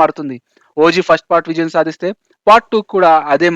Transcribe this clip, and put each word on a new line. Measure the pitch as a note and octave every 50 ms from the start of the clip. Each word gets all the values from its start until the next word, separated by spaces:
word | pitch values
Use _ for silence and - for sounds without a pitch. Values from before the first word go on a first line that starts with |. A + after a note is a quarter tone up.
మారుతుంది. | D#3+ D3+ - - D3 C#3 B2+ A#2+ _ _ _ _ _ _ - D3+ D#3
ఓజీ | E3+ E3 F#3 F3 -
ఫస్ట్ | E3 D#3+ - - F3
పార్ట్ | E3+ E3 E3
విజయం | D#3+ E3 E3 D#3+ -
సాధిస్తే | E3 D#3 D#3+ D3+ - F3+ F#3 G#3+ _ _ _ _ _ - G#3
పార్ట్ | G#3 A#3 - - A#3
టూ | A3 G3+ _ -
కూడా | F#3+ F#3 E3 D#3+ D#3+ D3+ D3 C#3+
అదే | C#3+ E3+ F3 E3+